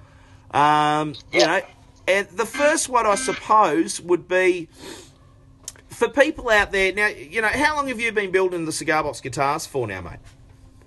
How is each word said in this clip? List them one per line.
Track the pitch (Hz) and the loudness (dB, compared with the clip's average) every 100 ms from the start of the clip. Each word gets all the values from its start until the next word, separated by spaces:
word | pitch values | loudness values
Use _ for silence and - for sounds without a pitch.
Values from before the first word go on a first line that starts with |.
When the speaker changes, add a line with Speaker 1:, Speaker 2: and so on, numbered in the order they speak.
| - - - - - | -20 -20 -20 -20 -6
Speaker 1:
Um, | - 147 151 151 151 156 139 - | 2 4 4 2 0 -2 -8 -4
you | - | 2
Speaker 2:
Yeah. | - | 2
Speaker 1:
know, | 185 - - - - - | 2 -4 -12 -20 -6 0
and | 196 202 | 0 0
the | 180 226 | -4 -6
first | 269 294 311 - | 0 2 2 0
one, | 247 220 | 0 2
I | 196 | 0
suppose, | - 175 - 214 190 151 190 - | -2 -4 2 4 4 2 -2 -4
would | 170 175 - | -2 -2 0
be | 185 185 180 160 - - - - - - - - - - - - | 2 2 0 -4 -16 -18 -18 -20 -20 -20 -20 -20 -20 -20 -20 -20
for | - 220 | -4 0
people | 226 285 - 247 | 4 2 0 0
out | 214 185 | 2 2
there. | 190 190 | 0 0
Now, | 190 208 | 0 -2
you | 196 226 226 | -2 -8 -4
know, | 220 | -2
how | 247 302 302 | 0 0 0
long | 269 | -4
have | 226 | -4
you | 233 | -4
been | 214 196 | -2 0
building | 185 190 175 160 | 0 0 -2 -4
the | |
cigar | 156 151 156 | -4 -2 0
box | 147 123 | -2 -6
guitars | 135 131 139 151 - | -8 -2 -2 -2 -4
for | 139 110 | -6 -6
now, | 95 | -6
mate? | 85 82 - - - - - - | -12 -16 -20 -20 -20 -20 -20 -20